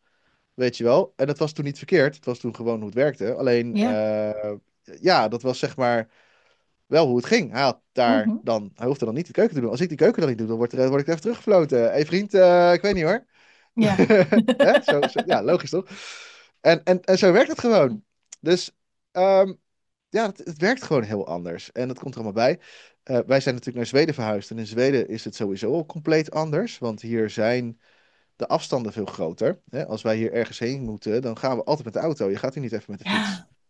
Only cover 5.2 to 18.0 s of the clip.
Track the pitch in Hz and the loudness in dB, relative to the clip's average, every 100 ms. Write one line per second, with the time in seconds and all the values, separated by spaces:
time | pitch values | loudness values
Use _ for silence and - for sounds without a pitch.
5.2 | 110 113 127 123 139 - 123 120 110 _ | 2 -2 -4 -4 -6 -2 -2 0 -4 _
6.2 | _ _ _ _ _ _ _ 143 156 123 | _ _ _ _ _ _ _ 2 2 2
7.2 | 120 233 139 110 139 113 _ - 120 110 | 0 0 0 0 0 0 _ 0 2 2
8.2 | 110 - - 113 101 - 120 143 110 120 | 2 -2 -2 -2 -4 -6 -4 -4 -4 -4
9.2 | 180 - 220 151 117 120 175 151 160 - | -4 0 0 0 -4 -2 -4 2 2 4
10.2 | 160 113 110 113 117 127 131 139 143 160 | 0 -2 -4 -2 -2 0 0 0 0 -4
11.2 | 208 233 - 190 160 127 117 107 151 175 | -4 -4 2 4 4 2 2 2 0 -2
12.2 | 208 196 185 175 175 175 196 190 160 220 | 0 6 6 8 6 4 2 0 0 -2
13.2 | - _ _ _ _ - 214 190 - 214 | -4 _ _ _ _ 0 2 4 6 6
14.2 | 165 214 220 247 185 277 - 151 - - | 6 4 2 4 4 4 4 2 0 -2
15.2 | 202 139 107 170 147 165 190 196 - - | 0 0 2 0 0 -6 -6 -12 -18 -18
16.2 | - - _ _ - 165 - 185 - 185 | -20 -20 _ _ 4 4 4 0 2 4
17.2 | 190 180 302 320 240 214 139 107 | 6 6 4 0 2 4 4 0